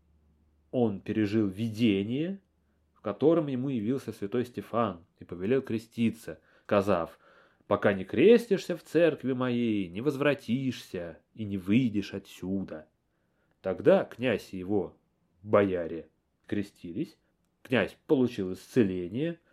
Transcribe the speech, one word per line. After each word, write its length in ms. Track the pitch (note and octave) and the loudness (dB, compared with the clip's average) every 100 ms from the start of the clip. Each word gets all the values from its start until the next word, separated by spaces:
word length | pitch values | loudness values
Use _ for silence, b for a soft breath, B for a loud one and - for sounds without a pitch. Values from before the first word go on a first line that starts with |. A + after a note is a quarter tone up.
| _ _ _ _ _ _ _ | _ _ _ _ _ _ _
он 300 | C3 A#2 F#2+ | 0 0 0
пережил 460 | - G#2+ G#2 A2 G#2 | -4 -2 0 2 0
видение, 920 | F#2 A#2 G#2 A#2 G2 G2+ B2+ E3+ G3 _ _ _ _ _ | -2 -6 0 2 2 0 -4 -4 -8 _ _ _ _ _
в 80 | _ | _
котором 460 | G#2+ G2+ C#3+ E3+ D3 | -8 0 4 4 2
ему 200 | B2+ C3+ | -4 -4
явился 460 | B2+ G#2 C3+ A#2+ | -4 -2 -4 -6
святой 320 | G#2 G2+ A#2+ A#2 | -8 -4 -4 -4
Стефан 580 | - G2+ A2 A2 F2 - _ | -8 -6 -2 -2 -4 -14 _
и 60 | - | -16
повелел 360 | F2 F#2+ C3 | -8 -2 -2
креститься, 800 | C3 A2 A2+ - A2+ - - D#2+ b b | -2 -6 -6 -2 0 -2 -10 -16 b b
сказав: 580 | - G#2 G2 F2+ E2 - b b b b - | 0 2 4 2 0 -8 b b b b -4
"Пока 240 | G2+ G#2+ | 0 2
не 140 | G2 F#2 | 0 -2
крестишься 720 | - F3+ A#3 A#3 F#3 - F3+ | 4 6 6 4 -2 -2 -10
в 60 | |
церкви 500 | - D#3 E3 B2+ B2 | -4 2 2 2 -4
моей, 560 | B2+ B2+ A#2+ A#2 G#2 F2+ | -2 -2 0 0 0 -2
не 100 | F2+ | -4
возвратишься 1200 | C3+ C3+ C#3+ C3+ - B2 C3 A#2+ - F#2 E2+ D2+ _ | -4 0 0 0 -2 -2 -2 -6 -8 -10 -10 -14 _
и 100 | - | -12
не 140 | G#2+ G2 | -8 -6
выйдешь 560 | F2+ A2+ B2+ G#2 F#2+ | 2 2 4 0 -4
отсюда". 760 | G2 - - F2+ G2 F#2+ D#2 - _ _ _ _ _ _ _ | -8 -12 -10 -4 -4 -4 -10 -16 _ _ _ _ _ _ _
Тогда 440 | G2 F2 A2+ F#3+ C3+ | -6 0 4 4 2
князь 480 | - B2 G2+ - | -4 -2 -2 -4
и 60 | F#2+ | -10
его 360 | F2+ G#2 D#2+ - _ _ _ _ | -2 -2 -2 -8 _ _ _ _
бояре 640 | G#2 G#2 G2+ F2+ E2 E2 - _ _ _ - | 2 4 4 0 -4 -10 -14 _ _ _ -8
крестились, 720 | G#3 - - F2+ F2 E3+ _ _ _ _ _ | -6 -6 -10 -12 -8 -8 _ _ _ _ _
князь 340 | - B2 F#2 - - | -2 0 0 -4 0
получил 460 | D3 A#2+ - F#2+ | 2 2 0 -6
исцеление, 880 | F#2 - C3 G2+ F#2 F2 A2+ D#3+ E3+ _ | -8 -2 2 2 0 -6 -4 -6 -6 _